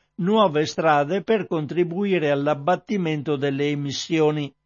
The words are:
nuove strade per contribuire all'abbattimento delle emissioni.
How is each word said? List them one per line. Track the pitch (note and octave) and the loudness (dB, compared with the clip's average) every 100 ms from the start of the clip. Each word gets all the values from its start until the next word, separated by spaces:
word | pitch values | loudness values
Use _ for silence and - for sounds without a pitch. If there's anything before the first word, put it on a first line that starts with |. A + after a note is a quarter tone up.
| _ - | _ -6
nuove | F3+ A3 G3 D3+ | 0 4 4 2
strade | D3+ - D#3+ D3 D3 G3 | -2 0 2 4 2 -2
per | - A3 F3+ | 0 -2 0
contribuire | E3 D3+ E3 F3 F3 G3+ F3+ D3+ | -4 -2 -2 -2 -2 0 0 2
all'abbattimento | C#3+ C#3+ D3 C#3+ F3+ - G#3 E3 D#3 C#3 D3 | 0 0 0 0 -2 -2 -2 0 -2 -2 -2
delle | C#3+ C#3 C#3+ | -2 0 -2
emissioni. | C#3+ C#3+ B2+ - E3 D3+ D3+ C#3 - | -2 -4 -6 -2 2 2 2 -6 -10